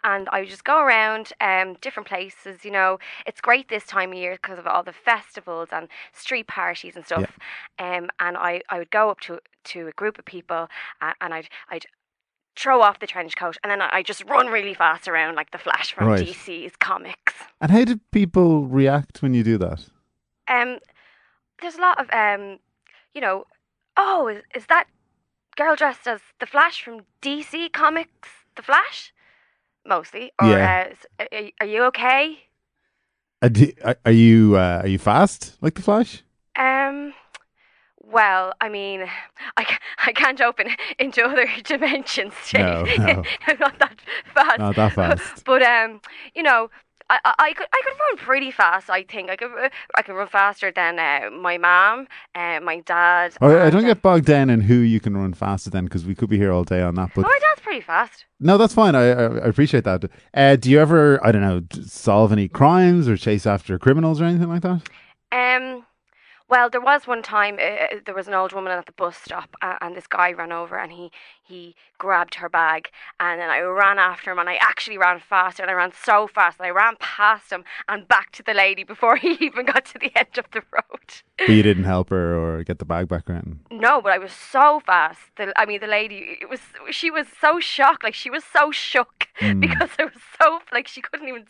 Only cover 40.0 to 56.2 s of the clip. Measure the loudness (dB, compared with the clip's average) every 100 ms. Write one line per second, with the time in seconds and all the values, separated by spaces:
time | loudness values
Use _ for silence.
40 | -2 2 0 2 0 0 -4 -4 -8 -6
41 | -4 0 0 2 -2 -4 -6 -2 -2 -4
42 | -6 -8 -8 -10 -4 0 0 0 0 0
43 | 2 0 -2 -6 -2 0 0 0 -2 -2
44 | -14 -14 -4 2 2 2 0 2 2 2
45 | 0 0 -4 -10 0 4 4 4 0 -6
46 | -20 -20 -16 -2 2 2 0 -10 _ _
47 | -2 0 2 2 0 -2 -4 -2 -2 -2
48 | -4 -2 -2 -2 -2 0 2 0 -2 -6
49 | -6 -12 -10 -10 -10 -6 -6 -6 -4 -2
50 | -2 -6 -2 2 2 0 -6 -2 -2 -2
51 | -2 -2 -4 -8 -6 0 2 4 4 2
52 | -8 -20 -18 -10 -6 -6 -6 -8 -4 2
53 | 4 2 0 2 4 6 6 4 2 2
54 | 4 4 4 4 4 4 4 4 4 2
55 | 0 -4 -4 -4 -6 -6 -6 -6 -4 -6
56 | -6 -4